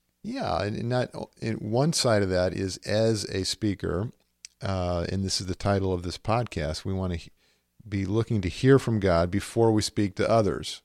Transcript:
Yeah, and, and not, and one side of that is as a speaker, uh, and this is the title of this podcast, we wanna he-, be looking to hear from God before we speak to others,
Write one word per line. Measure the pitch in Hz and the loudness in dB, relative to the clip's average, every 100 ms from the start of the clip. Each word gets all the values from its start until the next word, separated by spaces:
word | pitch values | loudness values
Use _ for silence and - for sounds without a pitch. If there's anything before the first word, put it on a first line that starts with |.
| _ _ | _ _
Yeah, | 202 269 131 85 | -10 -6 -4 -2
and, | 98 | -2
and | 117 117 | -4 -2
not, | 123 123 - - _ | -2 -4 -8 -14 _
and | 113 113 | -6 -6
one | 107 117 151 | -2 0 2
side | - 127 107 | 2 2 4
of | 98 | 4
that | 92 90 | 2 2
is | 101 98 90 | 0 -4 -6
as | - 104 113 110 - | -2 2 2 2 -2
a | 98 | -4
speaker, | 92 - 107 95 92 85 - - _ _ - _ | -4 -2 -2 -2 -2 -2 -4 -8 _ _ -20 _
uh, | 98 95 90 87 87 | -4 -2 0 -2 -2
and | 95 | -2
this | 95 - | -2 -2
is | 92 | -4
the | |
title | 90 101 101 95 | -2 0 2 2
of | 90 | -2
this | 87 - | -4 -6
podcast, | - 113 120 - 73 78 92 | -2 -2 -2 -4 -4 -4 -4
we | |
wanna | 95 95 85 | -4 -4 -4
he-, | - - _ _ _ - 104 | -8 -20 _ _ _ -20 -8
be | 101 92 | -4 -2
looking | 107 113 110 | -2 0 -2
to | 95 | -2
hear | - 131 135 | 2 6 6
from | - 110 | 6 2
God | 92 85 87 | 4 4 2
before | 98 - - 113 | 0 -2 2 4
we | 107 | 4
speak | - - 104 | 0 -2 -2
to | - 101 | 0 2
others, | 113 101 69 - - | 4 2 -2 -6 -12